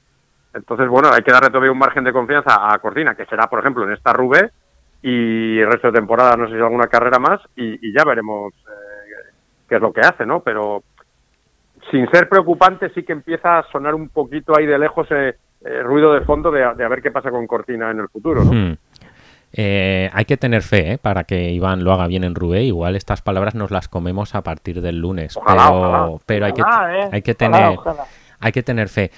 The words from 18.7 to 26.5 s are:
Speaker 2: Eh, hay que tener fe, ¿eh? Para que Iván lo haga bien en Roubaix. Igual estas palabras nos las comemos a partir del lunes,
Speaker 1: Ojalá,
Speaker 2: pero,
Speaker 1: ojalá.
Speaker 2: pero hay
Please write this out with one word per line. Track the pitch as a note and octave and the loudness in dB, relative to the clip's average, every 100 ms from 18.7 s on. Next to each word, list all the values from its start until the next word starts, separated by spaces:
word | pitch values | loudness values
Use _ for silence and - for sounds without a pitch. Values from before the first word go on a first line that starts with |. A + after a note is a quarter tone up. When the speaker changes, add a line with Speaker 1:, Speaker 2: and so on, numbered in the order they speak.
| D#2 _ _ - _ _ _ _ | -6 _ _ -20 _ _ _ _
Speaker 2:
Eh, | - G#2 G2 F#2+ F#2+ F#2+ | -6 -2 0 0 -2 -2
hay | G2 A2 | -4 -2
que | C#3+ | -2
tener | C3 A2+ | 0 -2
fe, | - G#2 F2 | 0 0 0
¿eh? | A#2+ | -2
Para | G#2+ F#2+ - | -2 -2 -2
que | F#2 F2 | -4 -2
Iván | F2 F#2 F#2 | -2 -2 0
lo | F2+ | 2
haga | F#2+ F2+ | 2 2
bien | F#2 | -2
en | F2+ E2 | -2 -4
Roubaix. | F2 F2+ C3 | -2 0 0
Igual | F2 E2+ G2 | -2 -2 -4
estas | - G2+ | -4 -6
palabras | - F#2+ G2+ | -4 -2 -2
nos | A2 G2 | -4 -4
las | F#2+ - | -6 -6
comemos | F2+ F2 F#2 G#2 | -6 -6 -6 -6
a | G#2 | -8
partir | - E2 - E2+ | -8 -10 -10 -8
del | F2+ E2+ | -6 -4
lunes, | E2+ F#2 D#2 - | -4 -6 -8 -4
Speaker 1:
Ojalá, | - G2 C#3 | 2 6 6
Speaker 2:
pero, | F#2 | 6
Speaker 1:
ojalá. | F2+ F2 - D#3 - | 2 0 -2 -6 -4
Speaker 2:
pero | G#2 | -2
hay | G2+ | -2